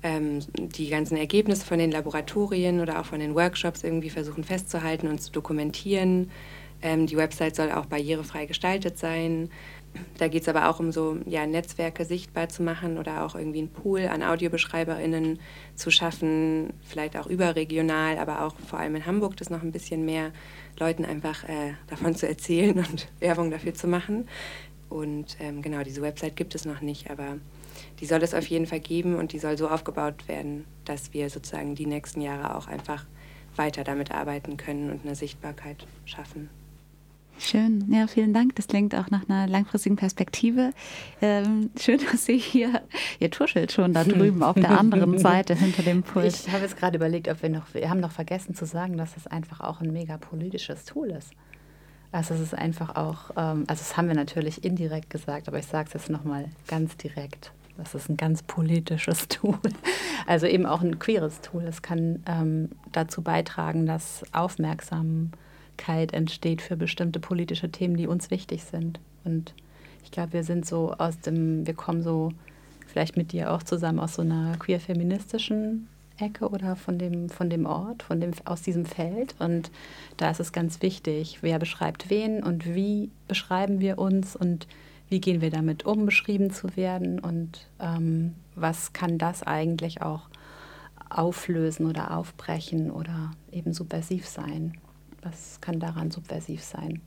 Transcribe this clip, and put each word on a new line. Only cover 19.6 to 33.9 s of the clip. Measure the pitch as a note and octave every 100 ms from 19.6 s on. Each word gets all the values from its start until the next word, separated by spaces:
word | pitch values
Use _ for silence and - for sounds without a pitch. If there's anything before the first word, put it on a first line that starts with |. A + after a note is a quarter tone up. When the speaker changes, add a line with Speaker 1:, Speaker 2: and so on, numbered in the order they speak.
Speaker 1:
ein | E3
bisschen | E3 - D#3+
mehr | D#3+ D#3+ D#3 D#3+ - - - -
Leuten | E3 E3 D#3+
einfach, | D3+ D#3 D3+
äh, | - D#3 D3 D3 -
davon | D#3 E3
zu | E3 D3+
erzählen | D#3 - E3+ G3+ F#3+
<laughs> | E3+
und | D3+ - -
Werbung | F3 E3+ E3+
dafür | D#3+ E3
zu | E3 F3
machen. | F3 F3 G#3 A#3+ - - - - - -
Und, | D#3+ D3+ D3 D3 -
ähm, | D3+ D3
genau, | D3+ D3
diese | C3+ C3+
Website | D3 D3 D#3+ D3+
gibt | E3+
es | D#3+ D#3
noch | C#3+
nicht, | D3 C#3+ -
aber | C#3+ C#3 C#3+ - - - - - -
die | D3+
soll | D#3+
es | E3
auf | E3 D3+
jeden | E3 E3
Fall | D#3+
geben | D3+ E3 F3 F3
und | E3+
die | D#3
soll | D#3 D3+
so | D#3
aufgebaut | D#3+ - - D3+ D3 -
werden, | D3+ D3 D3 D3+ -
dass | - C#3+ -
wir | D3+ C#3+
sozusagen | C#3 C3+ D3+ D3
die | C#3+ D3
nächsten | D3 D3 -
Jahre | C#3+ C#3 C#3
auch | - -
einfach | D3 D3 D3 - - - - - -
weiter | D3+ D3
damit | C#3